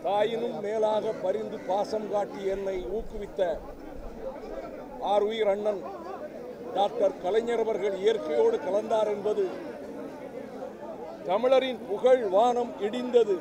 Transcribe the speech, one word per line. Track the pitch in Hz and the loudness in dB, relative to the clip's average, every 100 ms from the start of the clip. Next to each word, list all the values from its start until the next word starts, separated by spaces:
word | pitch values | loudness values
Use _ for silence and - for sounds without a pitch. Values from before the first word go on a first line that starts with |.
தாயினும் | 170 202 214 226 233 214 | 2 2 2 2 -2 -4
மேலாக | 202 220 214 214 208 - | -2 0 2 2 0 -2
பரிந்து | 180 208 220 - | 0 0 -2 -8
பாசம் | - 190 202 214 208 | -2 0 0 -2 0
காட்டி | 202 196 202 196 | -2 -2 -2 -2
என்னை | 196 196 190 180 208 | -2 -2 -4 -2 -4
ஊக்குவித்த | 226 214 202 - 180 143 - - - - - - 539 523 - - - - - 247 | -4 -8 -8 0 0 0 -6 -12 -12 -12 -12 -10 -10 -10 -10 -10 -10 -10 -12 -6
ஆர் | 156 208 | 2 2
உயிர் | 208 226 214 | 2 0 0
அண்ணன் | 196 208 202 151 - 349 381 - - - - - | 2 0 -2 -6 -10 -10 -10 -10 -12 -12 -12 -6
டாக்டர் | 180 202 - 202 190 | 0 0 4 2 2
கலைஞர் | 180 214 233 233 | 0 2 2 0
அவர்கள் | 220 208 202 190 | 2 2 0 2
இயற்கையோடு | 202 220 202 226 226 226 | 2 2 0 4 4 4
கலந்தார் | 180 196 220 220 214 | 2 0 2 2 4
என்பது | 208 208 202 190 - - - - - - - - 240 - - - - - - - - - | 2 0 2 0 -2 -8 -10 -10 -10 -10 -10 -12 -12 -12 -10 -10 -10 -12 -10 -10 -8 -2
தமிழரின் | 190 254 262 262 240 - | 2 6 6 4 -4 -6
புகழ் | 196 226 262 220 185 | 2 6 6 6 4
வானம் | 240 240 240 220 | 6 4 -2 -2
இடிந்தது. | 202 247 247 233 214 185 | -4 -2 2 4 4 2